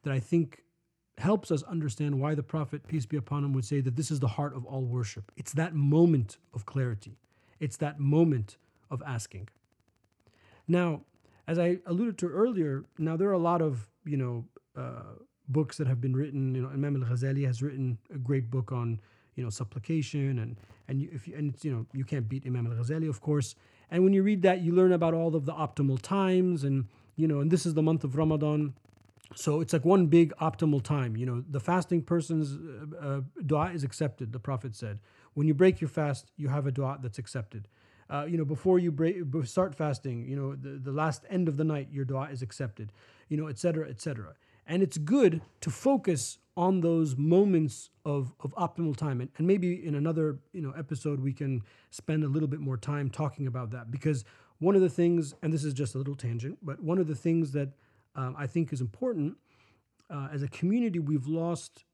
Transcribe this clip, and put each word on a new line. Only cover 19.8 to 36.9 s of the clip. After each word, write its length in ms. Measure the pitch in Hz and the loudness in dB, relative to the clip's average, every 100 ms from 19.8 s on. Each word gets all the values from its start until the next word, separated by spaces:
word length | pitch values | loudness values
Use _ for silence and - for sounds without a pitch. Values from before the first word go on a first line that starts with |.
| - 160 143 147 139 127 | -4 -4 -2 -2 -2 -2
and, 180 | 113 113 - - - | -4 -10 -18 -20 -6
and 140 | 135 | -4
you, 80 | 143 | -4
if 160 | 151 - | -8 -12
you, 80 | 147 | -6
and 160 | 147 | -6
it's, 100 | 135 | -4
you 100 | 156 | -4
know, 140 | 117 113 | -4 -6
you 120 | 135 | -8
can't 220 | 127 143 110 | -4 -4 -4
beat 200 | 135 127 | -6 -4
Imam 200 | 123 117 | -4 -2
al-Ghazali, 420 | 117 120 160 160 | -2 -2 -2 -4
of 120 | 135 | -4
course. 340 | 151 147 - - _ _ _ | 0 0 0 -8 _ _ _
And 120 | 170 | 4
when 120 | 190 | 6
you 80 | 196 | 6
read 180 | 196 208 | 4 4
that, 200 | 185 185 | 4 4
you 100 | 170 | 4
learn 200 | 175 185 | 6 6
about 200 | 180 165 | 6 4
all 240 | 165 165 156 | 2 2 0
of 80 | |
the 80 | 139 | -2
optimal 480 | 156 156 - 139 131 | -4 -4 0 2 2
times, 640 | - 196 190 185 185 170 | 0 2 4 4 4 2
and, 220 | 139 135 117 _ _ - | 2 0 -2 _ _ 0
you 120 | 160 | 2
know, 120 | 143 | 4
and 100 | 151 | 4
this 160 | 170 170 | 2 2
is 80 | |
the 80 | 156 | 4
month 200 | 156 165 | 4 2
of 140 | 139 135 | 0 2
Ramadan. 560 | 160 156 151 151 147 123 _ _ _ _ - | 2 4 2 2 0 -6 _ _ _ _ -20
So 280 | - - 151 | -6 -2 0
it's 100 | 160 | 2
like 120 | 165 147 | 2 6
one 220 | 196 170 | 6 8
big 260 | 170 160 - | 8 6 2
optimal 400 | 156 - 156 143 | -2 0 2 2
time. 340 | 107 147 123 110 | 2 0 0 -2
You 80 | |
know, 180 | 123 123 139 | -2 -4 -4
the 120 | - | -6
fasting 420 | - 180 - 175 | 0 0 2 -2
person's, 500 | - 170 147 160 147 | 2 -2 0 -2 -2
uh, 520 | 139 160 120 151 156 143 | -6 -12 -14 -14 -8 -4
uh, 140 | 139 135 349 165 | -4 -6 -8 0
dua 240 | 151 175 | 2 2
is 100 | 175 | -2
accepted, 480 | 135 - 147 - 117 | -4 -2 -4 -2 -8
the 80 | 117 | -8
Prophet 380 | 123 131 131 104 | -6 -6 -6 -10
said. 220 | 113 104 _ _ - | -10 -10 _ _ -10
When 160 | - 156 | 0 2
you 60 | |
break 260 | 143 185 185 | 6 6 6
your 80 | 147 | -2
fast, 420 | - 147 135 - - | -2 -2 -4 -8 -6
you 120 | 143 | -2
have 180 | 143 139 | -2 -2
a 40 | |
dua 280 | 131 135 | -2 -4